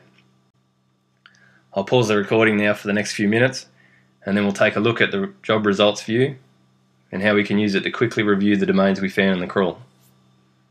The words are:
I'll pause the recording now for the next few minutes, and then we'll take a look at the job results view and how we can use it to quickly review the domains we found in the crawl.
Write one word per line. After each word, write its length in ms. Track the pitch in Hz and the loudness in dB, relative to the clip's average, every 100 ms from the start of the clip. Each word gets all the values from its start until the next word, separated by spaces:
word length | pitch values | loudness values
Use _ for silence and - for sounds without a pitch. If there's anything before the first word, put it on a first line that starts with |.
| _ _ _ _ _ _ _ _ _ _ _ _ - _ _ _ _ | _ _ _ _ _ _ _ _ _ _ _ _ -20 _ _ _ _
I'll 120 | 98 98 | -8 0
pause 240 | 127 110 | 2 2
the 80 | 104 | 0
recording 400 | 98 113 110 104 | 0 2 2 2
now 160 | 104 | 0
for 140 | 104 104 | -2 -2
the 60 | |
next 200 | 104 101 | -4 -4
few 160 | - 104 | -2 0
minutes, 380 | 113 127 131 - _ _ _ _ _ 98 | 2 0 -2 -12 _ _ _ _ _ -4
and 100 | 101 | 0
then 80 | |
we'll 80 | 101 | 0
take 240 | 98 107 104 | 0 0 2
a 60 | |
look 180 | 113 113 | 0 0
at 120 | 98 | -2
the 200 | 98 98 - | -2 -6 -8
job 240 | - 110 104 | -2 0 0
results 360 | 98 104 104 | 2 2 0
view 340 | - 117 139 135 _ _ _ _ _ _ _ | -4 -2 -2 -4 _ _ _ _ _ _ _
and 80 | 95 | -4
how 120 | 104 | 0
we 120 | 104 101 | 2 2
can 120 | 101 | 0
use 180 | 107 95 | 0 0
it 80 | |
to 80 | - | -2
quickly 320 | - 117 117 | -2 -2 0
review 340 | 104 98 104 101 | 0 2 2 2
the 80 | 95 | 2
domains 340 | 98 98 95 | 2 2 0
we 80 | 95 | -2
found 280 | - 98 92 | 0 0 0
in 40 | |
the 80 | 90 | -2
crawl. 320 | 104 92 - - _ _ _ _ _ _ _ _ | -2 -2 -4 -16 _ _ _ _ _ _ _ _